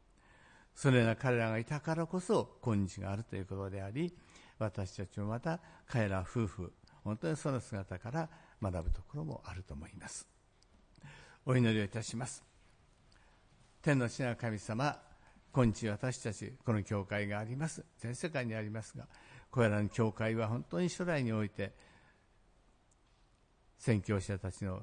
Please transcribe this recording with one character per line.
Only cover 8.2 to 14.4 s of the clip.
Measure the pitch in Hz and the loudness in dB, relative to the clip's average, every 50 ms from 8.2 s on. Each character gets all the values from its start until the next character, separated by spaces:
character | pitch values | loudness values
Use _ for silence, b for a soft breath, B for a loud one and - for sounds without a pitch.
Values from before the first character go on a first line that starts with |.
| 160 160 B B B B B B | -4 -4 B B B B B B
学 | 110 98 90 87 80 | -2 -2 -2 0 2
ぶ | - | 0
と | - - | 0 0
こ | - - - | -2 -8 -8
ろ | 147 160 | -8 -6
も | 156 - - - | -6 -8 -8 -10
あ | - 85 | -10 -10
る | 90 92 | -10 -10
と | - 73 | -10 -12
思 | 69 76 | -12 -12
い | - - | -12 -14
ま | - - | -14 -14
す。 | - - - - _ _ _ _ _ _ _ _ _ - - - - _ - B B B B B B B B B | -12 -12 -14 -14 _ _ _ _ _ _ _ _ _ -20 -20 -20 -20 _ -20 B B B B B B B B B
お | 143 127 | 2 4
祈 | 127 120 113 110 | 6 6 6 4
り | 107 | 4
を | 101 | 2
い | 98 | 0
た | - 113 | -2 -6
し | 104 - - | -6 -6 -6
ま | 117 123 | -6 -6
す。 | 117 - - - _ _ - - - - _ _ _ _ _ - - b b b b b b b b b - - - - - | -6 -8 -12 -16 _ _ -20 -20 -20 -20 _ _ _ _ _ -20 -20 b b b b b b b b b -20 -20 -20 -10 -2
天 | - 156 143 131 | 2 4 4 4
の | 120 | 4
父 | 113 - - 139 | 2 0 -2 -2
な | 120 | -2
る | 117 | -2
神 | - | -2